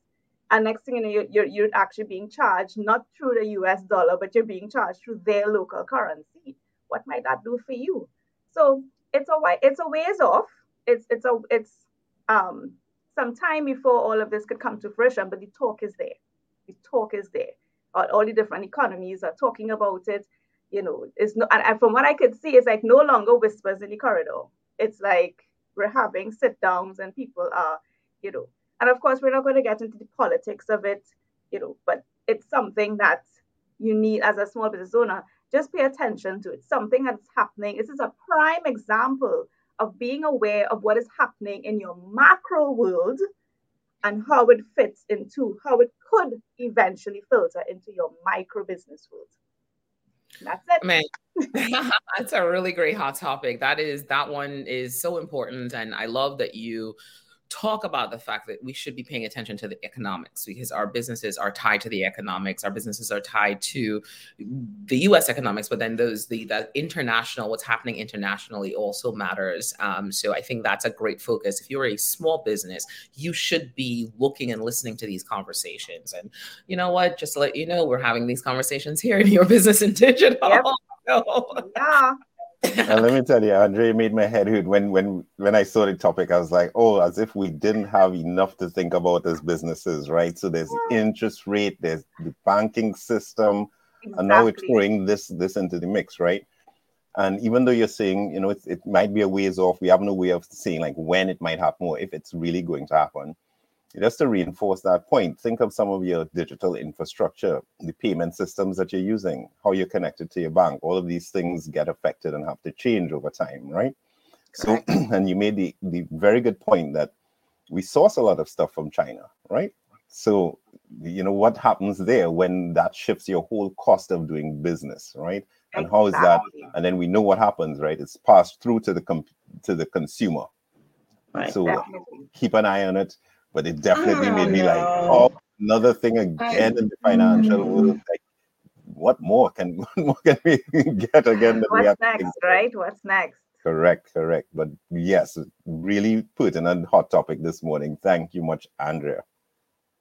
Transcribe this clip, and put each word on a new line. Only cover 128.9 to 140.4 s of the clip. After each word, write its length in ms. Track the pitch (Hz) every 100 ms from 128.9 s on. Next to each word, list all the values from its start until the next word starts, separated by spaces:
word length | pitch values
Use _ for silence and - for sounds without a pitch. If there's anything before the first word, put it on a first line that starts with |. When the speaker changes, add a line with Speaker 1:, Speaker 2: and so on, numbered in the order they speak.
Speaker 3:
the 100 | 87
com-, 220 | - 80 - _ _ -
to 140 | - 87
the 100 | 78
consumer. 600 | 92 76 - 104 76 - _ _ _ _ _ _ _ _
Speaker 4:
Right. 200 | - -
Speaker 3:
So 120 | 101 87
Speaker 1:
Definitely. 640 | - - - - - -
Speaker 3:
keep 220 | - -
an 100 | 110
eye 220 | 107 98 95
on 100 | 95
it, 200 | 95 - _ _ _
but 160 | 78 80
it 120 | 78
definitely 460 | 95 - - 98 101
Speaker 4:
I 40 |
Speaker 3:
made 120 | 101
Speaker 4:
don't 80 | 90
Speaker 3:
me 100 | 95
like, 120 | 185 170
Speaker 4:
know. 540 | 175 175 175 123 123
Speaker 3:
"Oh, 80 | - _ -
another 340 | 104 110 120
thing 240 | 120 117 113
again 560 | 95 78 - 101 110 233
Speaker 4:
I 40 |
Speaker 3:
in 80 | 214
the 80 | -
financial 560 | 240 233 226 226 214 208
Speaker 4:
Mm. 80 | -
Speaker 3:
world." 340 | 196 214 220 -
Like, 120 | - _ _ _ _ _ _
what 360 | - - 92 -
more 300 | 87 113 123
can, 260 | - 90 85
<laughs> 180 | 127
what 20 | -
more 220 | 147 - 165
can 120 | 143